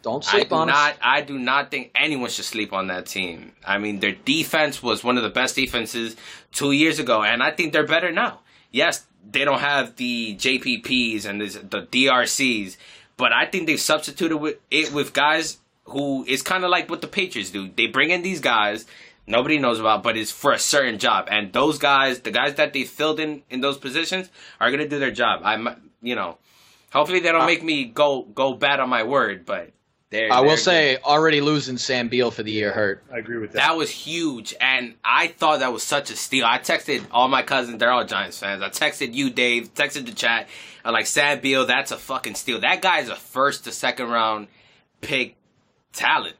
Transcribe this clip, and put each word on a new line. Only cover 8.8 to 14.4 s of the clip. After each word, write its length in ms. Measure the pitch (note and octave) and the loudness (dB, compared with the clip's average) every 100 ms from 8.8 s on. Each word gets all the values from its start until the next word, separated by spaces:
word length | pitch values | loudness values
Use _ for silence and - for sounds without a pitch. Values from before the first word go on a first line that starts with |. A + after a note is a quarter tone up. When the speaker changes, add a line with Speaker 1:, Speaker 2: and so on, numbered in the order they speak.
| E3 - _ _ G2+ | 0 0 _ _ -4
Speaker 2:
they 140 | B2 | 0
don't 160 | C#3+ C3 | 2 2
have 360 | C#3+ C#3+ A#2 - | 2 0 -2 -6
the 380 | B2 A#2+ A2+ | -4 -4 -4
J 240 | G2 B2+ C3 | -2 0 0
P 200 | C3 A#2 | -2 -4
Ps 460 | - B2+ A#2 G#2+ | 0 0 0 -2
and 160 | G#2 G2+ | -6 -6
the, 60 | G#2 G2+ | -6 -10
the 220 | G2 G#2 F2+ | -8 -8 -2
D 180 | B2 C3+ | 2 4
R 180 | B2+ A#2 | 4 2
Cs, 500 | - C3 A2 F#2+ - - - _ - | 0 0 0 -6 -14 -20 -20 _ -2
but 160 | B2 | 2
I 140 | A#2 - | 2 0
think 200 | F#3 D#3+ | -2 -2
they've 140 | D3 | -2
substituted 580 | - D#3 D3 C#3+ E3 | 0 0 -2 -4 -2
with, 180 | D#3 | -2